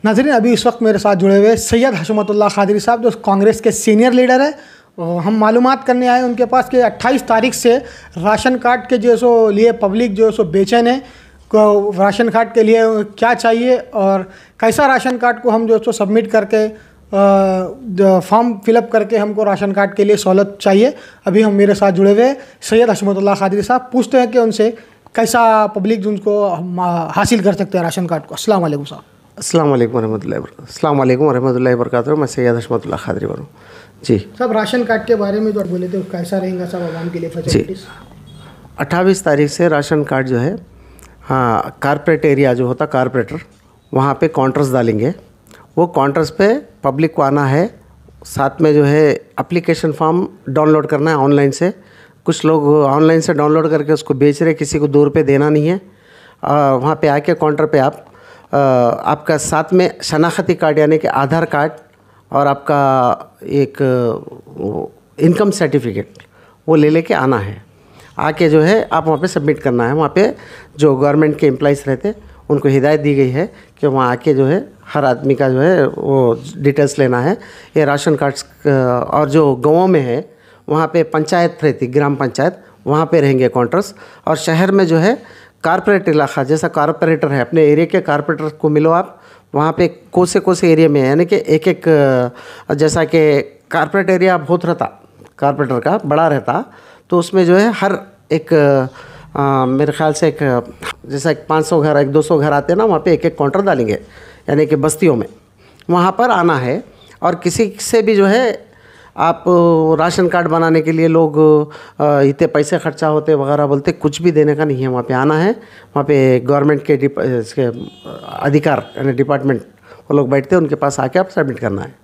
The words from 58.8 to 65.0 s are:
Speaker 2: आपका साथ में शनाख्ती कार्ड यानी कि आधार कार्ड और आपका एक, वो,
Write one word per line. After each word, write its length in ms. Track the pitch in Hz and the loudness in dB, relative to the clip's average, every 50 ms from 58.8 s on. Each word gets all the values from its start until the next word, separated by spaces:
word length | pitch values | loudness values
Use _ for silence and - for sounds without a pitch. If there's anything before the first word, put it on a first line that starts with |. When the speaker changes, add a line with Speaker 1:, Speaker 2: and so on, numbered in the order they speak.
| 120 117 - - - - | 2 2 0 -2 -2 -4
Speaker 2:
आपका 260 | 151 147 - - 160 | -4 -4 -2 -2 -2
साथ 260 | 147 147 - 160 156 160 - 185 | -2 -2 -2 -2 -4 -2 0 0
में 200 | 185 180 170 - - - | 0 0 0 -4 -8 -8
शनाख्ती 520 | - 160 151 160 170 - - 175 - 175 | -4 -2 0 0 0 -2 -4 -2 -2 -2
कार्ड 240 | - - 156 151 151 | 0 0 0 2 2
यानी 180 | 151 151 160 | 2 2 2
कि 100 | 151 - | 0 0
आधार 380 | - - 127 139 131 160 165 165 | -2 -2 -2 0 0 0 -2 -2
कार्ड 260 | 160 - 143 147 160 156 - - _ _ _ _ _ _ _ _ _ | -2 -2 -2 -2 -2 -6 -10 -20 _ _ _ _ _ _ _ _ _
और 160 | - 139 143 | -2 0 0
आपका 880 | 143 139 143 - - 151 143 139 135 135 131 123 123 - - - - _ _ - | 0 -2 -2 -2 -2 0 0 2 2 2 2 2 0 -2 -4 -8 -20 _ _ -12
एक, 340 | - - 143 139 139 - - 143 131 127 123 120 117 - - - - - - _ | -4 -2 -2 -2 -2 -2 -4 -2 0 0 0 -2 -2 -4 -6 -10 -16 -20 -20 _
वो, 440 | - 139 - - 101 110 - - - - _ | -20 -14 -10 -8 -8 -6 -8 -10 -10 -14 _